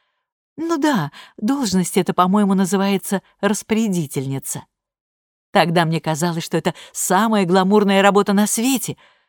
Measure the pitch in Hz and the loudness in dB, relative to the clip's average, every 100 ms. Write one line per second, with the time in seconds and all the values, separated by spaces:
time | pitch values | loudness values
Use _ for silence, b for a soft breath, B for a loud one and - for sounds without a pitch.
0 | _ _ _ _ _ - 330 330 302 240 | _ _ _ _ _ -10 -4 -2 0 0
1 | 143 B B B 214 285 226 185 175 196 | -4 B B B -4 -2 -2 -2 0 -2
2 | 175 175 180 208 196 190 185 196 196 190 | -2 2 2 2 2 2 0 0 0 -2
3 | - 190 b b 202 208 - 220 226 180 | -2 -6 b b -2 -2 -2 -2 0 -2
4 | 143 143 135 135 - 139 - _ _ _ | -4 -6 -6 -8 -8 -14 -14 _ _ _
5 | _ _ _ _ _ 196 165 170 165 165 | _ _ _ _ _ 0 2 2 0 -2
6 | 160 151 175 165 - 165 175 - B - | -4 -2 -2 -4 -4 -4 -4 -6 B -8
7 | - 185 226 214 175 190 185 208 202 196 | 0 2 2 0 2 2 4 4 4 4
8 | 196 196 202 202 208 - 247 277 - - | 4 4 2 2 0 0 -2 -2 -4 -12
9 | b b | b b